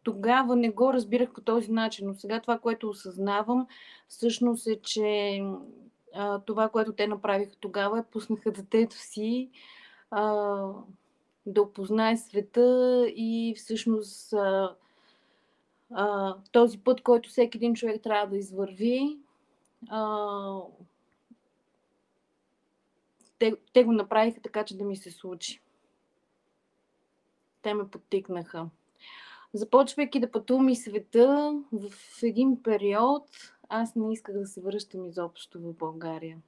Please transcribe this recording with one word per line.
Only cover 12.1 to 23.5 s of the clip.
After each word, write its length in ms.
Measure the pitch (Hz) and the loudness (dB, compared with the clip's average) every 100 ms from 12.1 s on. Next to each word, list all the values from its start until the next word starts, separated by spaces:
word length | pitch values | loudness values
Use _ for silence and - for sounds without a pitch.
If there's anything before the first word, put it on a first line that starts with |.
| 226 | 2
света 880 | - 202 202 240 247 254 254 247 240 - | -2 -4 0 4 6 6 4 4 2 0
и 380 | 226 226 233 214 | -4 -2 -4 -6
всъщност, 760 | - 220 233 214 202 - - | -6 -4 0 -2 -4 -14 -4
а, 420 | 208 196 190 185 175 _ _ _ _ _ _ _ _ _ _ _ | 0 2 2 0 -6 _ _ _ _ _ _ _ _ _ _ _
а, 440 | 214 208 202 190 190 - | -2 -2 0 -4 -6 2
този 260 | 240 240 233 | 6 6 4
път, 240 | 254 262 | 0 2
който 280 | - 233 - | 4 2 2
всеки 280 | - 240 220 | 0 0 0
един 180 | 233 226 | -2 -2
човек 260 | 233 220 | -2 -4
трябва 260 | 220 208 202 | -2 0 0
да 100 | 196 | -4
извърви, 800 | 196 190 190 190 226 254 285 294 _ _ _ _ _ _ 233 | -6 -6 -6 -2 0 0 0 -4 _ _ _ _ _ _ -10
а, 720 | 220 214 214 208 202 196 196 175 - 180 _ _ _ _ - _ _ _ _ _ _ _ _ _ _ _ _ _ _ _ _ _ _ _ - | -6 -4 -4 -4 -6 -8 -10 -12 -18 -20 _ _ _ _ -20 _ _ _ _ _ _ _ _ _ _ _ _ _ _ _ _ _ _ _ -2
те, 140 | 220 | 0